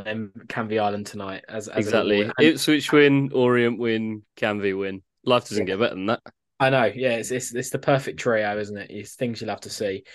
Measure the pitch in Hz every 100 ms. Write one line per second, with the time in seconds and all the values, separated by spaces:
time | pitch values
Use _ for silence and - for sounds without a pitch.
0 | 101 110 104 - - 123 110 110 104 104
1 | 104 104 98 95 - 110 104 - 104 113
2 | 92 104 107 - 156 131 - 151 - 151
3 | 143 139 139 127 123 123 120 110 117 113
4 | 110 107 _ - 110 104 98 95 98 98
5 | _ _ 123 123 - 104 92 95 117 92
6 | 98 117 - _ _ - 135 135 110 110
7 | 127 117 110 123 - 120 127 - - 139
8 | 113 80 123 110 104 104 104 104 - 104
9 | 101 - 123 110 107 98 104 - 101 98
10 | -